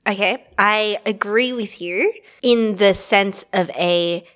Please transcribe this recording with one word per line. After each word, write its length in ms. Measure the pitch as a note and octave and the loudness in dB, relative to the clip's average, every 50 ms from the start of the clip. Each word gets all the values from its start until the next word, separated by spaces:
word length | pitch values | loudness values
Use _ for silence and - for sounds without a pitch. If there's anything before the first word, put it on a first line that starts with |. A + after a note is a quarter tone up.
| _ - | _ -6
Okay. 340 | G3+ G3 G#3 F#3 A#3+ - - - _ - | -4 -2 -2 -2 -2 -4 -10 -8 _ 0
I 400 | G3 G#3 G#3+ G#3+ G#3+ G#3 G3+ - - | 0 0 2 0 0 -2 -4 -4 -4
agree 480 | G#3+ G3+ G3+ - G3+ G#3 A#3 B3+ B3 | -6 -6 -4 -6 -2 0 0 0 0
with 260 | B3+ A#3+ G#3+ - - - | -2 -6 -8 -8 -10 -12
you 360 | F3 F3 F3+ G3+ D#4 G#4+ - - _ _ _ _ | -10 -6 -2 -2 -2 -2 -2 -6 _ _ _ _
in 360 | - B3 A#3+ A3+ A3+ G#3+ G3+ | 2 2 4 4 2 0 2
the 180 | F#3 G#3 G3 - | 4 4 4 4
sense 500 | - - - A3 G3+ G3 G3+ F#3 - - - | 2 0 2 2 2 2 0 -4 -8 -8 -2
of 160 | - F#3+ F3 - | -2 -2 -2 -2
a 520 | - C#3+ F3 F3 F3 F3 E3+ E3+ E3+ E3 - _ _ | -4 -2 0 0 2 0 0 -2 -4 -6 -8 _ _